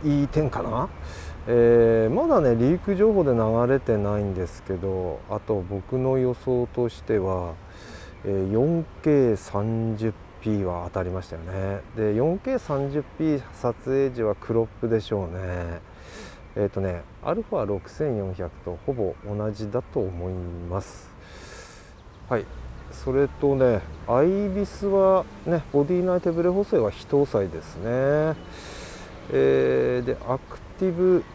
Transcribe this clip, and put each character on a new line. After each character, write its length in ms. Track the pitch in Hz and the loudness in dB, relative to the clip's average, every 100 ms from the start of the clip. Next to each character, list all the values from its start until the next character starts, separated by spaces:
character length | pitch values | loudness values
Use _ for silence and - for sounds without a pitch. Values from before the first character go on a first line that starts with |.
ー 240 | 151 143 143 | 2 2 2
テ 160 | 151 | 2
ン 80 | 151 | 0
か 120 | - | -2
な？ 280 | - 113 185 - - - - - - | -4 -2 -4 -6 -12 -12 -12 -10 2
え 600 | 120 117 117 113 113 110 | 6 8 8 8 6 4
ー、 40 | |
ま 120 | 190 330 | 4 4
だ 160 | 247 | 6
ね、 120 | 135 | 6
リ 200 | 117 127 | 6 4
ー 40 | 180 | 4
ク 180 | - 190 | 2 4
情 180 | 220 | 4
報 100 | 202 | 6
で 80 | 147 | 4
流 400 | 117 110 113 120 | 4 4 4 4
れ 80 | 135 | 2
て 160 | - 107 | 2 2
な 220 | 101 104 | 2 0
い 60 | |
ん 100 | 101 | 0
で 120 | 92 87 | -2 -4
す 160 | - | -8
け 120 | - | -6
ど、 440 | 92 95 92 90 73 - | -4 -2 -2 -4 -6 -6
あ 100 | 107 | -6
と 240 | - 104 90 | -2 -2 -2
僕 260 | 101 - 131 | -6 -4 -2
の 220 | 131 131 | 2 2
予 160 | 127 | 2
想 320 | 120 - 123 120 | 0 0 0 0
と 240 | - 120 | -2 -2
し 120 | - | -4
て 160 | - 110 | 0 0
は、 360 | 95 92 87 80 - - - - - - 98 | 2 -2 -4 -10 -16 -18 -18 -16 -16 -10 -4
え 20 | |
ー、 240 | 98 95 | -2 0
四 320 | 110 147 170 156 - | 2 2 2 -2 -2
ケ 300 | 160 143 123 | 2 4 4
ー 40 | 101 | 2
三 600 | - 101 110 113 113 107 | -2 -4 -2 0 -2 -2
十 160 | 113 - - - | -2 -4 -14 -8
ピ 80 | 110 | -2
ー 140 | 104 | 0
は 200 | 92 87 | 0 -4
当 160 | 87 98 | -4 -4
た 20 | |
り 80 | 90 | -2
ま 120 | 92 | -4
し 60 | - | -8
た 80 | 82 | -12
よ 60 | |
ね。 360 | 85 95 95 98 - 113 | -8 -4 -4 -4 -8 -2
で、 180 | 107 | 0
四 240 | 107 147 196 | 2 2 0
ケ 160 | 262 262 | -2 -4
ー 20 | |
三 320 | - 139 139 | -2 -2 -2
十 120 | 147 - - | -4 -6 -2
ピ 80 | 160 143 | 0 0
ー 60 | - | -4
撮 180 | - 123 - 131 | -4 -4 -2 0
影 240 | 135 139 | 2 2
時 120 | 123 | 0
は 120 | 110 | 0
ク 180 | 104 - | -2 0
ロ 120 | 113 | 0
ッ 20 | 113 - | 0 -4
プ 120 | 117 | 0
で 100 | 110 | 0
し 100 | - | 0
ょ 60 | 104 | -2
う 140 | 87 | -2
ね。 460 | 92 92 90 87 82 - - - - - - - 107 | -6 -6 -4 -6 -8 -12 -20 -18 -16 -16 -18 -10 -2
え 100 | 101 | -2
ー 20 | |
と 140 | - | 0
ね、 220 | 95 87 - - | -4 -4 -10 -10
ア 80 | - | -4
ル 80 | 190 | -4
フ 160 | 214 185 | -2 -2
ァ 80 | |
六 240 | 104 98 - | -2 -4 -6
千 300 | - 151 110 | -6 -2 -2
四 160 | 95 | -4
百 160 | 92 87 - 85 | -6 -8 -8 -10
と 120 | 85 | -6
ほ 80 | - | -6
ぼ 220 | 127 95 - 104 | -2 -4 -4 -8
同 240 | 104 107 | -4 -4
じ 200 | 104 107 | -6 -6
だ 100 | 120 | -6
と 200 | - 139 | -4 -4
思 280 | 92 87 90 | -4 -4 -6
い 60 | |
ま 480 | 92 87 87 87 95 | -6 -8 -10 -6 -6
す。 280 | - - - - - - - - - - - - - - - | -6 -14 -20 -20 -20 -18 -18 -18 -18 -20 -20 -20 -20 -20 -4
は 80 | 120 | -4
い。 80 | - - - - - | -4 -12 -14 -14 -16
そ 220 | - 131 | -8 -2
れ 160 | 131 139 | 0 0
と 260 | - 143 | 0 0
ね、 260 | 135 127 104 - - - | 4 4 2 -2 -10 0
ア 140 | 123 | 4
イ 260 | 165 196 208 | 4 2 0
ビ 160 | 190 | -2
ス 220 | 196 - 202 | -4 -4 0
は 400 | 196 190 185 - - | 4 6 4 0 -8
ね、 180 | - 170 - | -2 -2 2
ボ 120 | 143 | 2
デ 160 | 143 180 | 2 2
ィ 20 | |
内 200 | 185 180 | 2 2
手 80 | 175 | 2
ブ 120 | 165 | 2
レ 60 | 175 | 2
補 160 | 190 | 2
正 140 | 202 175 | 2 2
は 120 | 107 | 2
非 140 | - | -2
搭 220 | - 143 143 | 0 2 2
載 240 | 107 95 | 2 0
で 100 | 80 | -4
す 160 | 78 80 | -12 -8
ね。 580 | 107 123 139 151 156 156 - - - - - - - - - | -4 0 2 2 0 -2 -10 -16 -14 -14 -14 -14 -16 -16 -2
え 720 | 135 135 135 131 131 127 127 | 2 4 4 4 2 2 0
ー、 40 | 123 | -2
で、 100 | - 117 | -4 -4
ア 120 | 135 | -4
ク 200 | - - - - | -6 -16 -16 -4
テ 80 | 185 | -2
ィ 60 | |
ブ 300 | 170 185 180 - | 2 4 4 0